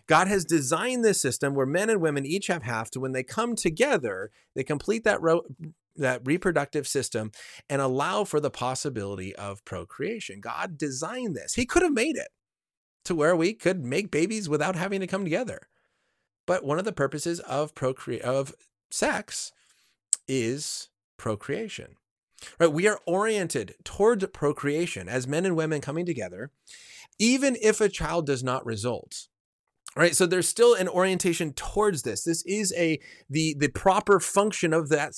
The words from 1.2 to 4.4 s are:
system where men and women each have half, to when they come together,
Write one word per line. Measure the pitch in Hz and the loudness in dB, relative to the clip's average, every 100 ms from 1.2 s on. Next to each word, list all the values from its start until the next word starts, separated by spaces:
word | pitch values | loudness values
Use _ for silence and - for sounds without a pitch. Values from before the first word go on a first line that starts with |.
system | 139 - 143 139 | 0 0 0 0
where | 131 | 0
men | 165 220 | 2 2
and | 214 | 2
women | 160 143 139 | 2 0 -2
each | 190 - | -2 -2
have | 170 | -4
half, | 117 113 113 | -4 -4 -4
to | 131 | -6
when | 131 | -4
they | 131 | -4
come | 131 - 233 226 | -4 -2 -2 0
together, | 180 160 277 220 120 95 104 _ | 0 2 2 2 0 -4 -8 _